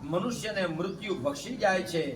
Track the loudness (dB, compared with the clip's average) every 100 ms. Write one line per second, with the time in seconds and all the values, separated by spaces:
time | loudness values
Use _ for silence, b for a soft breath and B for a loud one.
0 | 0 0 0 -2 -2 0 0 0 -2 -4
1 | -4 0 0 -2 -6 2 4 4 2 0
2 | 0